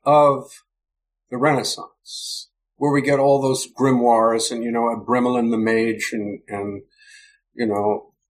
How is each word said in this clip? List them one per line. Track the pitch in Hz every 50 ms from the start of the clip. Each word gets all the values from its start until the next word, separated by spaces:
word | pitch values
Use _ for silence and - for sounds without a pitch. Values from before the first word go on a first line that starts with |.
| -
of | 139 147 151 147 143 139 131 - - - - _ _ _ _ _ _ _ _ _ _ _ _ _ _
the | 127 123
Renaissance, | 131 151 147 127 110 - - - - - _ _ _ - - - - - - - - - _ _ _ _ _
where | - 139 147 143
we | 143
get | 123 143 143 139
all | 135 139 139 139
those | 135 131 131 131 - - - -
grimoires | 127 135 127 123 120 120 117 113 113 113 113 113 113 -
and, | 120 117 117
you | 117
know, | 117 117 117 117 117
Abramelin | 113 - - 123 123 120 123 123 123 117 117
the | 117
Mage | 110 107 113 113 113 113 113 110 110 - - -
and, | 113 104 104 101 - _ -
and, | 104 101 101 104 101 101 - _ _ _ _ - - - - _ _ _ _ _ _
you | - 120
know, | 110 101 101 104 107 104 - - _ _ _ _